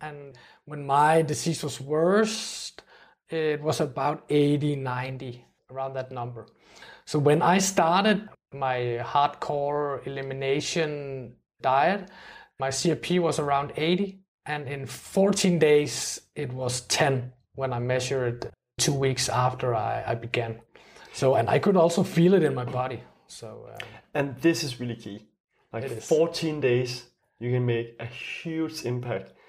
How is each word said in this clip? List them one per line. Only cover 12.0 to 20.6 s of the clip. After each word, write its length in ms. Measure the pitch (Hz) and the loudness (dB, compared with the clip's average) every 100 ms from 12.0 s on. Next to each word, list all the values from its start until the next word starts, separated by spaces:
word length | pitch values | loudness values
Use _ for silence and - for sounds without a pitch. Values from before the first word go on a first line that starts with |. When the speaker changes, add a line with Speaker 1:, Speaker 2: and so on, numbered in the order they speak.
| 185 - - - - - | -4 -16 -20 -20 -20 -8
Speaker 1:
my 120 | 135 | -4
C 200 | - 170 | 0 0
R 60 | 156 | 0
P 220 | - 180 | 0 2
was 200 | 170 147 | 2 0
around 340 | 143 139 143 - | 0 0 -2 -2
eighty, 440 | 156 180 202 - _ _ - | 0 0 0 -6 _ _ -8
and 220 | 151 135 | -8 -6
in 180 | 139 131 | -8 -10
fourteen 720 | - - 196 196 196 190 170 | -12 -4 2 2 4 4 4
days, 640 | 151 147 143 - - - - | 6 6 4 -2 -6 -8 -12
it 180 | - 135 | -10 -8
was 300 | 127 127 - | -6 -4 -4
ten 500 | - - 151 131 120 - _ - | -4 0 2 2 -4 -12 _ -6
when 160 | 131 | -4
I 60 | 120 | -2
measured 760 | 123 127 127 135 123 120 - - _ - | 0 0 0 -2 -2 -4 -10 -14 _ -4
two 160 | - | -2
weeks 340 | 139 135 127 - | 2 0 0 -2
after 460 | 123 127 127 127 | 2 0 0 -2
I, 300 | 113 110 113 - | 0 -2 -4 -4
I 80 | |
began. 460 | 120 120 - 113 110 | -6 -4 -4 -4 -8